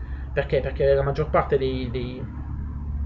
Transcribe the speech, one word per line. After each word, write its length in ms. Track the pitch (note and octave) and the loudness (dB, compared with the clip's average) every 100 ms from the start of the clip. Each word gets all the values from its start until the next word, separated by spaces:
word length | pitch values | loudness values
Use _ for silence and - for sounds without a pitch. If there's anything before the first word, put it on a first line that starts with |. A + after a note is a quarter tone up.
| - - - | -8 -8 -4
perché? 280 | - C#3 C#3+ | -2 0 0
Perché 320 | C3+ - C#3 | 0 2 4
la 100 | C#3 | 6
maggior 260 | C#3 C#3 D3+ | 4 0 2
parte 280 | F3 - C#3 | 2 4 2
dei, 320 | C3 B2+ B2+ | 2 0 -2
dei, 340 | B2 B2 B2+ A2+ G#2+ - - - - - - | -4 -4 -6 -8 -8 -6 -6 -6 -6 -4 -4